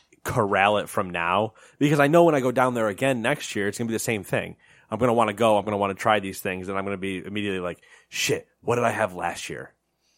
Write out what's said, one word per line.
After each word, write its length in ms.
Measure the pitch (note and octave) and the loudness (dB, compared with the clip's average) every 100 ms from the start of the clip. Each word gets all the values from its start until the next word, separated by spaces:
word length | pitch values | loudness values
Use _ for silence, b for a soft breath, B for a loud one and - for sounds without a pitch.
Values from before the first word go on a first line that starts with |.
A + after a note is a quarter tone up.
| _ _ | _ _
corral 540 | - B2 G#2 G2 G2 G#2 | -4 0 2 4 6 4
it 100 | F2 | 0
from 220 | - F#2+ | -4 -4
now, 440 | F2 E2+ F#2 G#2+ - b b | -2 0 0 0 -6 b b
because 200 | C#3+ D3 | 2 4
I 80 | C#3+ | 6
know 160 | E3+ | 6
when 100 | E3+ | 6
I 60 | D3 | 4
go 100 | B2+ | 2
down 240 | B2 B2+ A#2+ | 2 2 2
there 120 | A2 | -2
again 340 | G2 C3+ B2+ | 0 0 0
next 360 | A2+ D3 - G#2+ | -2 -4 -4 -4
year, 100 | G2+ | -4
it's 100 | - | -4
gonna 120 | A#2 | -4
be 40 | |
the 60 | A2 | -4
same 240 | - A2 | -4 -6
thing. 320 | F#2 A#2+ F2 - b b b | -4 -6 -6 -10 b b b
I'm 80 | A2 | -2
gonna 160 | B2 | 2
wanna 200 | A#2 A2 | 4 2
go, 240 | G2+ A#2 G#2 | 2 4 4
I'm 80 | G2 | 2
gonna 100 | G2+ | -2
wanna 180 | G2+ F#2+ | -2 0
try 260 | - G#2+ | 2 2
these 180 | G2 F#2 | 0 -8
things, 300 | G2+ F#2 F#2 | -8 -6 -6
and 80 | G2 | -6
I'm 80 | G2 | -4
gonna 100 | G2 | -6
be 200 | F#2+ F#2+ | -6 -6
immediately 420 | - G#2 G2+ F#2+ | -8 -6 -4 -4
like, 220 | F2+ E2+ b b b | -6 -8 b b b
"Shit, 400 | - - A#2 - _ | -6 -2 -4 -6 _
what 140 | - A#2+ | -4 0
did 100 | A#2 | 0
I 60 | |
have 220 | A2 G#2+ | 0 -4
last 360 | F2+ E2+ E2+ - | -4 -8 -6 -10
year? 240 | D2 - _ _ _ _ | -12 -14 _ _ _ _